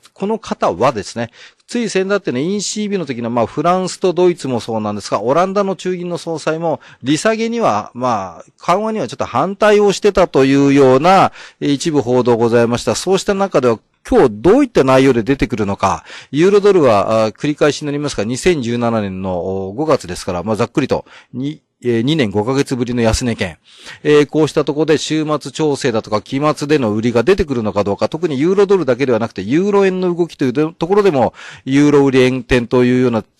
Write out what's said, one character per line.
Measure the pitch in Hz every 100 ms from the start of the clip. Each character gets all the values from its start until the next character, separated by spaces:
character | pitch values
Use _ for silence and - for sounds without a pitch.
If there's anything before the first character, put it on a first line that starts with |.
| _
こ | _ 202
の | 220
方 | - 214 196
は | 87 123
で | 120
す | 92 113
ね、 | 117 - - _ _
つ | 240
い | 220
先 | 190 190
だ | 202
っ |
て | 190
の | 123
イ | 156 208
ー |
シ | 185 214 208
ー |
ビ | 196
ー |
の | 156
時 | 117
の、 | 117
ま | 120
あ、 | 110
フ | -
ラ | 156 185
ン | 185
ス | -
と | 190
ド | 170 180
イ | 170
ツ | 139
も | 123
そ | - 113
う |
な | 107
ん | 104
で |
す | -
が、 | 123
オ | 110
ラ | 147
ン | 190
ダ | 190
の | 196 190
中 | 185 185
銀 | 175
の | 170
総 | - 160
裁 | 165 160
も、 | 170 135 - -
利 | 120 151
下 | 214 220
げ | 226
に | 233
は、 | 190 104 95
ま | 120 127 110 95 80
あ、 | - _
緩 | - 180
和 | 220
に | 220
は | 135
ち |
ょ |
っ | -
と | 95
反 | 120 165
対 | 196 214 208
を | 208
し | 180
て | 208
た | 196 175
と | 151
い | 135 139 139
う |
よ | 139 135 131
う |
な、 | 160 190 143 - - _
え | 147
ー、 |
一 | 139 165
部 | 147
報 | 113 123
道 | 120 117
ご | 117
ざ | 117
い | 117
ま | 117
し |
た。 | - 107
そ | -
う | 190
し |
た | -
中 | 196 196 156
で | 123
は、 | 117 _ _ -
今 | 254
日 | 143
ど | 104 143 247
う |
い | 294
っ |
た | -
内 | 135 131
容 | 135
で | 120
出 | 104 139
て | 127
く |
る | 107 101
の | 98
か、 | 98 85 - - -
ユ | 135 180
ー |
ロ | 202
ド | 196
ル | 185
は、 | 135 104 101 110 110
あ |
ー、 |
繰 | - 147
り |
返 | 147 151
し | -
に | 147
な |
り | 143
ま | 147
す | -
が、 |
二 | 104 127
千 | 185 170
十 | 117 120
七 | 120 113
年 | 101 92
の、 | 95 90 90 95 95
お |
ー、 | 104
五 | 156
月 | 143 85
で | 90
す | -
か |
ら、 | 90
ま | 92
あ、 | 107
ざ |
っ | 113
く | -
り | 131
と、 | 71 - - _
に、 | 120 139 156 _ _ 120
え | 117
ー、 |
二 | 120 160
年 | 113
五 | 98 104
ヶ |
月 | 135 139 127
ぶ | 120
り |
の | 123
安 | 113 110 123
値 | 110
圏。 | 98 80 _ - - -
え | 147 147
ー、 | 147
こ | 151
う | 147
し |
た | -
と | 147
こ | 147
ろ | 156
で | 151
週 | - 156 151 151
末 | 143
調 | - 156 139
整 | 135
だ | 110
と | 104
か、 | 107
期 | - 135 151 147
末 | 143
で | 151
の | 113
売 | 104
り | 113
が | 117
出 | 120 196
て |
く | 165
る | 123
の | 107
か | 95
ど | 101
う | 98
か、 | 110
特 | 156 170
に | 131
ユ | 160
ー |
ロ | 190 196
ド | 196
ル | 139
だ | 120
け |
で | 131
は | 113
な | 113
く |
て、 | -
ユ | 95 147 196
ー |
ロ | 202
円 | 196 185
の | 185
動 | 175 170
き | -
と | 135
い |
う |
と | 123 156 - 165
こ |
ろ | 202
で | 202
も、 | 143 104 - - - -
ユ | 135 147
ー |
ロ | 143
売 | 139
り | 131
円 | 127 127
転 | 123 127
と | 117 127
い | 123 127
う |
よ | 127
う |
な | 113 -